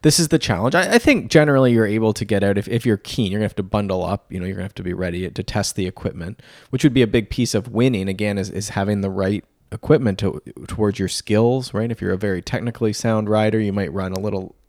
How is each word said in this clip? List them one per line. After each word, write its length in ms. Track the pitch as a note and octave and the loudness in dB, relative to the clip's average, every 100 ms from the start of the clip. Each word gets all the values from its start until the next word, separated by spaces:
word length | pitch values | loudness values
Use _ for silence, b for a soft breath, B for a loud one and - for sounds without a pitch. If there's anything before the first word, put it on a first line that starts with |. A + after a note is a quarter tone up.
this 180 | D#3 C#3+ | 4 4
is 80 | D#3+ | 2
the 100 | D#3+ | 0
challenge. 380 | - F#2 A#2 F3 | 2 0 2 2
I, 160 | F#3 | 4
I 60 | A#3 | 4
think 300 | D4+ A#3+ - | 4 2 4
generally 440 | D#3+ D3+ C3+ C3 | 4 6 6 6
you're 120 | A#2 | 6
able 280 | G#2+ G#2+ A2 | 4 4 2
to 120 | G#2 | 0
get 200 | G2+ G2+ | 0 2
out 120 | G2 G2+ | 2 2
if, 120 | - | 0
if 180 | A#2 A#2+ | 0 2
you're 120 | G#2 | 0
keen. 340 | - - G2+ | -2 -2 -2
You're 80 | G2+ | 0
gonna 60 | G#2+ | -2
have 100 | - | -4
to 80 | |
bundle 400 | F#2+ G#2+ G2+ F#2 | -2 -2 0 -2
up. 220 | E2+ G2+ _ | -2 -4 _
You 80 | F#2 | -8
know, 80 | F2+ | -6
you're 80 | |
gonna 80 | F#2+ F#2 | -6 -8
have 100 | - | -8
to 80 | |
be 80 | F2+ | -8
ready 340 | F2+ F2+ F2 F#2 | -4 -4 -4 -6
to 140 | - | -6
test 320 | G2 G#2+ G2 | -6 -4 -4
the 120 | - F#2 | -4 -6
equipment, 520 | - - F2 E2+ A2+ B B B | -6 -8 -8 -12 -14 B B B
which 140 | C3 | 0
would 100 | D3+ | 2
be 80 | B2 | 4
a 40 | A2+ | 4
big 200 | A#2 G2+ | 2 -2
piece 240 | - A#2+ | -4 0
of 140 | G#2+ A2+ | -2 -2
winning, 420 | G#2+ B2+ A2 F#2+ | 0 0 0 -4
again, 300 | F#2+ G#2 G2+ | -4 -2 -2
is, 100 | F2+ | -4
is 200 | - G2 | -8 -6
having 320 | G#2 G2 G#2 | -4 -2 -2
the 100 | G2 | -2
right 340 | F#2+ F#2+ G#2 _ _ _ | -2 0 -2 _ _ _
equipment 480 | G#2 - D3+ A#2+ F#2+ | -12 2 2 2 0
to, 200 | G2+ - - - - | -4 -4 -14 -18 -12
towards 320 | - G#2 F#2+ | -2 -2 0
your 80 | F#2+ | -4
skills, 680 | - - G#2+ A#2+ C3 B2+ | -4 0 2 4 2 -2
right? 160 | G#2 A#2 | -4 -4
If 100 | A2+ | -4
you're 120 | F#2+ | -4
a 40 | F#2+ | -2
very 220 | G#2 F#2 | -2 -4
technically 500 | - A#2+ A#2+ - A2 | -4 -4 -6 -2 -2
sound 360 | G#2 A#2 A2 G#2 | 0 0 0 2
rider, 300 | G#2+ G#2+ A2 | 2 4 2
you 140 | G#2 | 0
might 200 | G2 F2+ | -2 -4
run 200 | F#2 F#2+ | -4 -4
a 80 | F#2 | -4
little 340 | G#2 G2 F#2 _ | -4 -4 -8 _